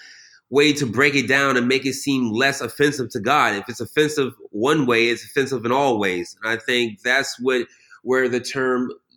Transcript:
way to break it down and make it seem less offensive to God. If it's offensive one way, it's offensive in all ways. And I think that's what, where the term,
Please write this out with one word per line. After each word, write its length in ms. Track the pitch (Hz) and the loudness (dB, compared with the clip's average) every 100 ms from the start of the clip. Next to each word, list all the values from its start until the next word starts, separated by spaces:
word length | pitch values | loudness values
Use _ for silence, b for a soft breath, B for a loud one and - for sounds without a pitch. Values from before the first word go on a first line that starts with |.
| B B B B _ | B B B B _
way 240 | 127 151 | 2 2
to 120 | 147 131 | 0 -2
break 300 | 104 143 139 | 2 2 2
it 140 | 120 | 2
down 260 | 135 139 127 | 2 2 2
and 140 | 123 | 2
make 160 | 131 135 | 0 0
it 80 | |
seem 380 | 127 - 135 120 | -4 -2 0 0
less 280 | 107 139 135 | 0 0 0
offensive 500 | 120 - 147 139 117 | -6 0 0 0 -6
to 100 | 120 | -4
God. 340 | 104 147 120 101 | 0 2 2 0
If 140 | - | -6
it's 100 | 117 | -10
offensive 540 | 117 - 151 151 127 - - | -4 0 0 0 -2 -6 -12
one 360 | 101 123 160 123 | -2 2 2 4
way, 220 | 117 117 | 4 2
it's 160 | 113 | 0
offensive 420 | - - 127 127 117 | -4 -4 -2 -2 0
in 60 | |
all 280 | 131 143 110 | 0 2 2
ways. 380 | 98 90 85 - | 0 -2 -6 -8
And 80 | 110 | -6
I 100 | 113 | -4
think 400 | - 123 120 104 | -2 0 -2 -4
that's 380 | 123 131 135 - | 0 0 -2 -4
what, 260 | 127 127 - b b b | -2 0 -2 b b b
where 240 | 117 131 127 | -2 0 2
the 140 | 123 | 0
term, 500 | 117 139 131 127 127 - _ | -4 -4 -2 -2 -2 -8 _